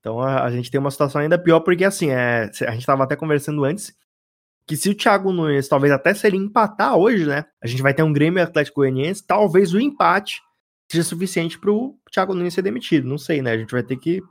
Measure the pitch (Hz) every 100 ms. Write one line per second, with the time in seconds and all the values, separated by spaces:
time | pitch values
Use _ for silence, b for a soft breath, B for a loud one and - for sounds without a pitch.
0 | - 113 131 135 123 123 120 143 139 135
1 | 143 147 151 170 170 165 165 180 190 196
2 | 160 127 123 117 107 - - 117 123 135
3 | 131 147 160 147 143 151 139 202 - _
4 | _ _ _ _ _ _ - 151 190 208
5 | 240 196 190 180 156 143 135 143 143 143
6 | 160 202 214 190 196 233 208 208 190 214
7 | 202 220 151 143 156 _ 117 127 135 139
8 | 160 147 151 185 165 160 143 - 135 131
9 | 147 202 _ 190 208 170 196 190 285 285
10 | 170 185 202 - _ _ _ _ _ 160
11 | 170 170 185 180 165 - 202 214 262 -
12 | _ - 190 185 175 175 185 240 - 214
13 | 127 143 - 156 127 113 110 123 117 131
14 | 165 185 185